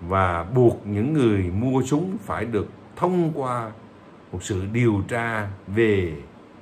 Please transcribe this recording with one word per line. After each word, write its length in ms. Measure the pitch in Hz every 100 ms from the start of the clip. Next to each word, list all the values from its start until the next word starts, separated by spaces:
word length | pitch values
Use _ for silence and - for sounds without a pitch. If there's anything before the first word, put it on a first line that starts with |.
| 85
và 360 | 95 92 85
buộc 380 | 87 127 120 - 101
những 280 | 101 123
người 380 | 156 120 101 90
mua 280 | 92 127 131
súng 360 | 123 147 185 202
phải 280 | - 85 117
được 220 | 107 87 - - -
thông 360 | 175 180 165 156
qua 360 | 127 123 113 107 - - - - -
một 120 | 92
sự 220 | - 98 98
điều 300 | 117 120 101 95
tra 400 | 120 117 110 101 98 -
về 460 | 104 113 101 87 76 69 - - -